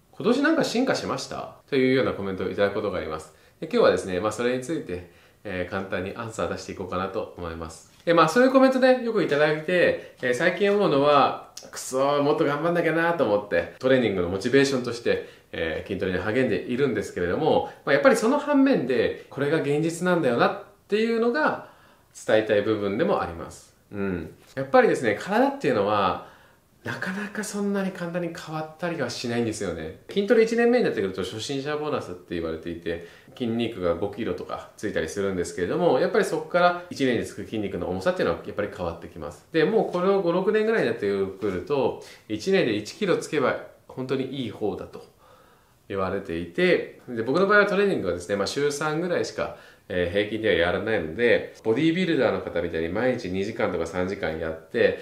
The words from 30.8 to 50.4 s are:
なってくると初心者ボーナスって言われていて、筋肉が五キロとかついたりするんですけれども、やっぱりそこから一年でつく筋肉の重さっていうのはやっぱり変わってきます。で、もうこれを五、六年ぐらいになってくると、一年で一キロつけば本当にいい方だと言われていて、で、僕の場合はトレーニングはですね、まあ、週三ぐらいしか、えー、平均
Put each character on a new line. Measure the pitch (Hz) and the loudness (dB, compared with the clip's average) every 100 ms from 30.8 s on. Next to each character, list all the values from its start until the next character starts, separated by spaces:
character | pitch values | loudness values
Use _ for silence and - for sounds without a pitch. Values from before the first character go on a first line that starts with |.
な | 180 | 2
っ | |
て | 117 | 0
く | 95 | -2
る | |
と | 95 | -2
初 | 90 110 | -6 -6
心 | 107 139 | -6 -6
者 | 135 151 | -4 -4
ボ | 151 | -4
ー | |
ナ | 127 | -4
ス | 92 | -6
っ | |
て | 87 - 87 | -12 -8 -6
言 | |
わ | 82 | -4
れ | 80 | -6
て | 85 | -8
い | 82 | -8
て、 | 82 82 - - - | -6 -6 -8 -20 -20
筋 | - 120 | -6 -4
肉 | 117 117 95 | -2 -2 -2
が | 87 82 | -2 0
五 | 101 | -2
キ | - 101 | -4 -6
ロ | |
と | 87 | -6
か | - - - - | -6 -10 -12 -8
つ | 107 | -4
い | |
た | 92 | -2
り | 80 | -4
す | - | -2
る | 98 | -2
ん | 92 | -2
で | 87 | -4
す | - | -4
け | |
れ | 90 | -2
ど | 151 | 2
も、 | 175 135 | 2 4
や | 185 | 2
っ | |
ぱ | 220 | 2
り | 190 | 0
そ | 160 | -2
こ | - | -2
か | 175 | 2
ら | 175 175 - | 4 2 -6
一 | 131 135 | -2 0
年 | 113 | 0
で | 90 | -2
つ | |
く | - 98 | -8 -8
筋 | 113 | -6
肉 | 98 92 | -4 -4
の | 82 | -4
重 | 92 | -2
さ | 180 | -2
っ | 180 | 0
て | |
い | - | 0
う | |
の | 82 | -2
は | - | -6
や | |
っ | - | -6
ぱ | |
り | 101 - | -6 -4
変 | 87 | -6
わ | |
っ | 82 | -6
て | 90 | -12
き | 85 | -12
ま | 73 | -12
す。 | - - | -12 -4
で、 | 165 | 2
も | 156 214 - | 2 2 0
う | |
こ | 175 | 0
れ | 185 | 2
を | 196 | 2
五、 | 170 | 2
六 | 170 190 | 0 2
年 | 214 214 | 2 2
ぐ | |
ら | 226 | 2
い | |
に | 131 | 0
な | |
っ | 110 | 0
て | 101 | -2
く | 98 95 - 104 | 0 -2 -4 -4
る | 90 | -4
と、 | - 143 113 - - - - | -2 0 0 -2 -12 -20 -10
一 | 107 - | -6 0
年 | 190 143 | 0 2
で | 104 | -2
一 | 104 | -6
キ | - 196 | -4 0
ロ | 151 | 0
つ | - | 0
け | 156 | -2
ば | 123 104 - - - | 0 -2 -8 -20 -16
本 | - 127 | -10 -4
当 | 135 | -4
に | - 143 | -4 -6
い | 113 | -8
い | |
方 | 98 104 87 | -6 -6 -6
だ | - | -10
と | - - _ - - _ _ _ _ - | -16 -20 _ -20 -20 _ _ _ _ -8
言 | 98 | -4
わ | 92 | -2
れ | 98 | -4
て | 98 82 | -4 -6
い | 87 | -6
て、 | - 180 - - - - | 0 2 2 0 -12 -8
で、 | 117 | -4
僕 | 113 156 | -2 2
の | 196 | 4
場 | 208 | 4
合 | |
は | 196 | 4
ト | 190 | 2
レ | 202 | 2
ー | |
ニ | 165 | 0
ン | |
グ | 95 | -2
は | |
で | 87 | -4
す | - | -2
ね、 | 101 | -2
ま | |
あ、 | 98 | -2
週 | 139 143 | 0 -2
三 | 139 156 151 | 0 -2 -2
ぐ | 175 | -2
ら | 151 | -2
い | 110 | -2
し | |
か、 | - 76 - - - - | -4 -6 -8 -18 -20 -6
え | 92 87 | -2 0
ー、 | |
平 | 101 104 | 0 0
均 | 110 | 0